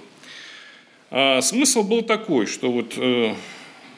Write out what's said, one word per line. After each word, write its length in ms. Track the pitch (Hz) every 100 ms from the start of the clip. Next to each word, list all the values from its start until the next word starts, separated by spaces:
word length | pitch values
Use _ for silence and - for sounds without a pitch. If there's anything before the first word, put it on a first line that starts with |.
| - - - - - - - - - _ -
А 320 | 123 135 131
смысл 420 | 127 226 294 233
был 180 | 196 233
такой, 440 | 226 214 214 139 101
что 260 | - 127
вот, 220 | 120 117 117
э, 400 | 127 123 113 104 - - - - -